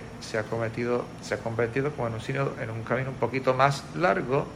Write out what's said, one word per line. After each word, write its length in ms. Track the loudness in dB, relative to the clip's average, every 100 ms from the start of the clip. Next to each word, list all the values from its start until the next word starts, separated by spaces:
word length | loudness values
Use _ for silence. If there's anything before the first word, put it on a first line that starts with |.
| -4 -12
se 160 | -4 -4
ha 60 |
cometido, 600 | -2 -2 -2 -2 0 0 -2 -10
se 120 | -4
ha 60 | -4
convertido 520 | -2 0 0 2 0
como 160 | 0 -2
en 60 |
un 80 | -2
sínodo, 320 | -2 0 0 -2
en 80 | -6
un 140 | -6
camino 260 | -2 0 0
un 80 | 0
poquito 360 | 0 2 4
más 300 | 6 6 4 -4
largo 520 | 2 4 4 2 0 0